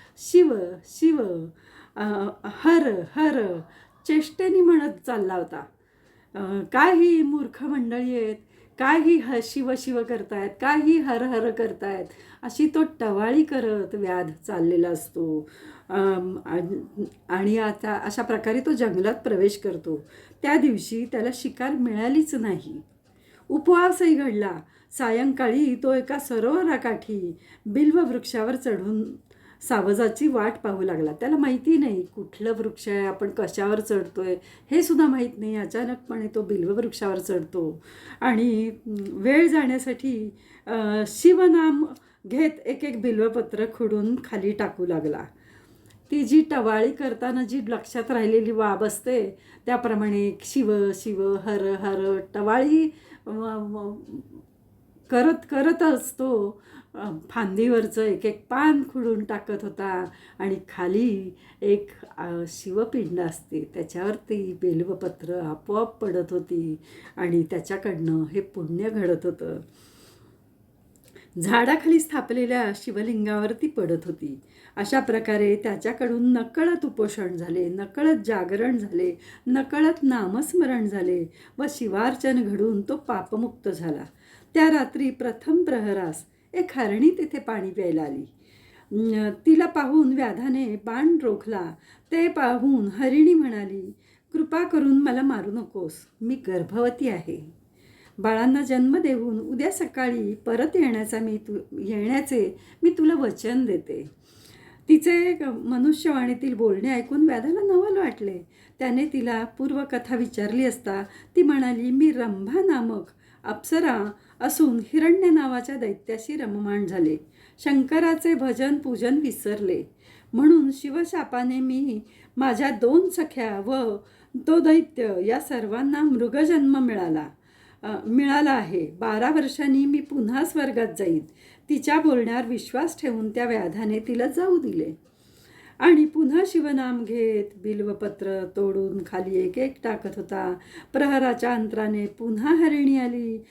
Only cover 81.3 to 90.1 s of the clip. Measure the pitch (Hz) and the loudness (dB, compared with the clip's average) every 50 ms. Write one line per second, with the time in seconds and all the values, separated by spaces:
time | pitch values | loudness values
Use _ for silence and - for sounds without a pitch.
81.3 | - - - - _ - 285 285 294 - 240 202 190 202 226 262 254 254 - 269 | -10 -16 -20 -16 _ -6 -6 -6 -6 -6 -6 -4 -2 0 0 0 0 0 0 0
82.3 | 262 247 226 202 202 185 208 226 220 202 196 - 277 302 - - 233 185 - - | 2 2 0 0 0 0 0 0 0 -2 -2 -4 -6 -6 -6 -6 -6 -6 -6 -6
83.3 | 220 214 240 240 - - - 202 175 156 170 165 147 147 - - - _ _ - | -4 -4 -4 -4 -6 -8 -6 -6 -6 -4 -4 -4 -6 -6 -8 -14 -20 _ _ -20
84.3 | - - _ _ - 330 320 320 311 294 254 - - 262 277 262 254 - 254 247 | -20 -20 _ _ 2 4 6 6 6 4 2 0 -4 -4 -2 -2 -2 -4 -4 -6
85.3 | 226 233 - 302 320 349 349 320 262 233 208 208 196 196 180 160 151 - - _ | -6 -6 -2 0 2 2 2 2 0 0 0 -2 -2 -2 -4 -6 -6 -8 -12 _
86.3 | _ _ _ _ - 359 349 - - 269 233 214 202 226 269 330 359 - 311 302 | _ _ _ _ -4 -4 -4 -2 -2 -4 -2 0 2 4 6 4 4 4 0 -6
87.3 | - 277 - - 220 208 190 190 175 208 185 170 160 160 156 147 135 135 - - | -6 -8 -8 -6 -6 -6 -6 -6 -6 -4 -2 0 0 -2 -2 -4 -6 -8 -10 -12
88.3 | _ _ _ _ _ _ _ - _ - _ - 202 214 226 226 220 214 214 208 | _ _ _ _ _ _ _ -20 _ -20 _ -8 -4 -2 0 0 0 0 0 -2
89.3 | 202 - - 320 311 320 349 339 - 311 277 254 294 311 302 254 | -4 0 4 6 6 6 6 4 2 -2 0 4 4 4 6 4